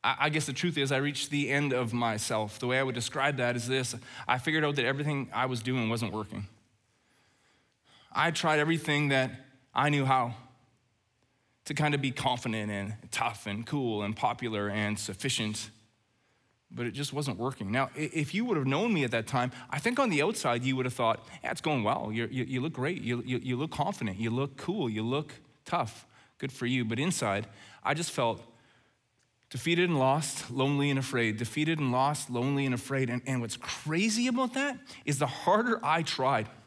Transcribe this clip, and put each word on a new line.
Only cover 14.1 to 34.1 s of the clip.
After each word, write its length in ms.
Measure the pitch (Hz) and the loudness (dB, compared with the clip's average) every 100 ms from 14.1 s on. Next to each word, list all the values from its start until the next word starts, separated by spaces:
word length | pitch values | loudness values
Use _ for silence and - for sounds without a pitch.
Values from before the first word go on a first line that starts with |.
| 104 | 0
popular 540 | 113 104 120 107 101 | 0 0 -2 -2 -2
and 300 | 104 104 104 | 0 -2 -2
sufficient, 720 | - 95 135 - 107 107 - - _ _ _ _ _ _ _ _ _ | -6 -6 -4 -2 -2 -4 -10 -16 _ _ _ _ _ _ _ _ _
but 160 | 120 120 | -6 -6
it 60 | |
just 220 | 107 143 | -4 -6
wasn't 240 | 139 143 95 | -4 -4 -2
working. 340 | 123 131 98 | -4 -4 -2
Now, 180 | 120 131 - | 0 -2 -4
i-, 140 | 151 | -4
if 200 | 165 143 | -2 -2
you 120 | 190 247 | -2 0
would 120 | 175 | 0
have 100 | 131 | 2
known 260 | 143 226 | 2 2
me 100 | 190 | 2
at 80 | 127 | 2
that 160 | 117 107 | 0 0
time, 240 | 131 127 - - | 0 0 -4 -8
I 100 | 139 | -2
think 200 | 226 247 | 0 2
on 100 | 262 | 2
the 120 | 151 | 4
outside 420 | 160 226 131 120 | 2 2 0 2
you 120 | 127 131 | 2 0
would 100 | 127 | 0
have 80 | |
thought, 320 | 120 113 110 - - | 2 2 2 -4 -10
"Yeah, 80 | - | -6
it's 100 | 147 | -4
going 220 | 156 143 | 0 2
well. 280 | 104 - - | 2 0 0
You're, 160 | 110 113 | -2 -2
you, 160 | 127 | -4
you 180 | 120 127 | -2 -2
look 120 | 147 | -2
great. 280 | - 135 - | -2 -4 -2
You, 220 | 113 120 117 | -4 -4 -2
you, 120 | 127 | -4
you 180 | 127 123 | -2 -2
look 160 | 165 | -2
confident. 480 | - 143 - 110 92 | -2 -2 -2 -4 -2
You 100 | 113 | -2
look 280 | 120 139 - | 0 -2 -4
cool. 320 | - 175 127 | -4 -2 -2
You 140 | 107 | -2
look 300 | 113 139 151 - - _ - | -2 -2 -4 -14 -20 _ -4
tough. 400 | 170 117 - - - - _ | -2 -2 -6 -20 -20 -20 _
Good 140 | 139 | -10
for 140 | - 120 | -4 0
you." 180 | 131 | 0
But 160 | 113 117 | 0 0
inside, 480 | 160 - 110 98 107 - - - | 0 0 0 0 -4 -12 -20 -8
I 100 | - | -2
just 180 | 147 170 | -2 -2
felt 320 | - 117 101 - - _ _ _ _ _ _ _ _ _ | 0 0 0 -8 -20 _ _ _ _ _ _ _ _ _
defeated 380 | 123 - 170 180 | -6 0 2 4
and 120 | 156 | 4
lost, 500 | 131 143 147 - - | 4 4 0 -6 -6
lonely 400 | 131 131 143 143 | 0 2 4 2
and 80 | 135 | 2
afraid, 400 | 131 123 113 107 | 0 0 0 0
defeated 420 | 117 - 151 160 | -2 0 0 2
and 120 | 135 | 2
lost, 380 | 127 139 147 - | 4 2 2 -2
lonely 360 | 123 127 139 139 | 0 2 2 0
and 80 | |
afraid. 340 | 123 - 135 127 | -2 -2 0 0
And, 120 | 123 - | -2 -2
and 120 | 127 | -2
what's 160 | 117 - | -2 -6
crazy 720 | - - 151 165 220 | -8 -8 -2 2 2